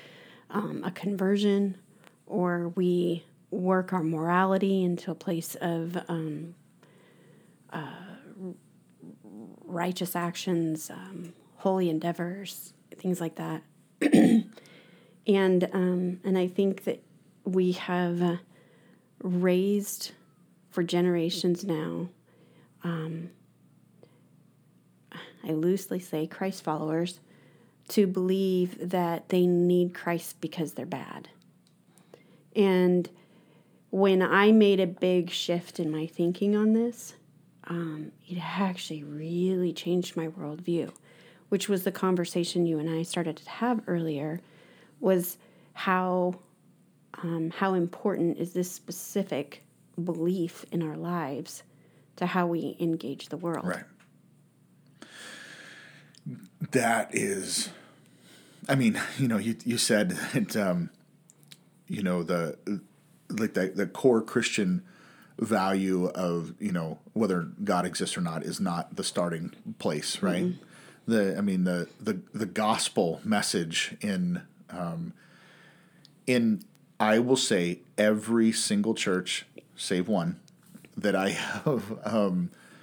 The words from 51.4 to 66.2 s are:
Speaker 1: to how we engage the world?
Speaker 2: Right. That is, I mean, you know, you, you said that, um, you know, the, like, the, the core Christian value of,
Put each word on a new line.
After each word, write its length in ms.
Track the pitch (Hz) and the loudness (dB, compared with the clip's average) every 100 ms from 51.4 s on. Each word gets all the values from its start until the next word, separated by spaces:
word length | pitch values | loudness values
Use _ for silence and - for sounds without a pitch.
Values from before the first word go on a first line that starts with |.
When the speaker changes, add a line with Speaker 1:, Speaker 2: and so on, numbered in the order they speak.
| 175 - - _ _ _ _ - | -10 -14 -20 _ _ _ _ -6
Speaker 1:
to 80 | 180 | -2
how 200 | 180 175 | 0 0
we 280 | 170 - - | 0 -4 -2
engage 480 | 170 165 131 139 - | -2 -2 -4 -10 -10
the 80 | 156 | -8
world? 280 | 175 156 180 | -4 -4 -4
Speaker 2:
Right. 200 | - - _ _ _ _ _ _ _ _ _ _ _ - - - - - - - - - - - - 143 123 - _ - | -6 -8 _ _ _ _ _ _ _ _ _ _ _ -20 -18 -18 -18 -18 -20 -20 -20 -20 -20 -20 -18 -14 -14 -16 _ -2
That 420 | 127 117 113 - 110 | 2 4 2 0 -2
is, 540 | 104 95 92 - - - - - - - - - - - - | -2 -2 -4 -4 -4 -10 -20 -20 -20 -20 -20 -20 -20 -12 0
I 80 | 135 | 2
mean, 240 | 113 107 - - | 4 2 -4 -2
you 100 | 123 | 0
know, 100 | 107 | 0
you, 180 | 110 110 | -2 -4
you 140 | 120 117 | -2 0
said 340 | - 107 92 82 - | 4 4 4 0 -4
that, 220 | 135 98 110 | -2 -2 0
um, 340 | 95 87 82 - _ _ _ _ - - _ _ - | 0 0 -2 -8 _ _ _ _ -20 -20 _ _ -10
you 160 | 104 | -4
know, 180 | 92 87 | 0 0
the, 340 | 85 87 80 - - 101 - _ _ _ - | 0 -2 -2 -6 -6 -6 -8 _ _ _ -8
like, 240 | 147 110 | -4 -2
the, 180 | 95 95 | 0 0
the 140 | 95 92 | -2 -4
core 340 | - 131 110 | 2 6 6
Christian 600 | 110 123 110 - 92 90 - - - - - - | 4 -2 0 0 0 0 -4 -16 -20 -20 -20 -8
value 680 | 107 104 95 98 95 92 90 | -2 0 2 0 0 0 0
of, 440 | - | -2